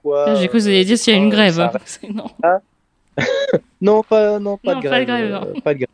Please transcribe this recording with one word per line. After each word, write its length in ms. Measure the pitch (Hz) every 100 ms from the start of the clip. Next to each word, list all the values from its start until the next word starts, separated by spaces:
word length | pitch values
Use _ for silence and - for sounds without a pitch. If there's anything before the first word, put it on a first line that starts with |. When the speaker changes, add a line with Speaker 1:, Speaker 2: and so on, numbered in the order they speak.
Speaker 1:
quoi, 220 | 147 143 147
Speaker 2:
Ah, 40 |
j'ai 140 | 214 185
cru 100 | 226
que 40 |
vous 60 | 208
alliez 140 | 190
Speaker 1:
euh, 20 |
Speaker 2:
dire 140 | 190 233
s'il 160 | 240
y 20 | 202
a 40 |
une 80 | 208
Speaker 1:
euh, 20 |
Speaker 2:
grève, 240 | 208 196
Speaker 1:
ça 120 | 165 170
Speaker 2:
hein. 40 |
Speaker 1:
reste 280 | - - -
Speaker 2:
<laughs> 0 |
C'est, 100 | 208
non. 140 | 208 - -
Speaker 1:
là. 180 | 165 190 - _ _ _ _ -
<laughs> 80 | 508 539 554 - - _
Non, 220 | 196 214
pas, 380 | - 220 208 208
non, 160 | 202 202
pas 180 | -
Speaker 2:
Non, 60 | 262
Speaker 1:
de 20 | -
Speaker 2:
pas 100 | 247
de 60 |
Speaker 1:
grève, 20 | 247
Speaker 2:
grève, 260 | 240 214
Speaker 1:
euh, 220 | 196 180
Speaker 2:
non. 60 | 262
Speaker 1:
pas 140 | 151
de 40 | 139
grève. 100 | 123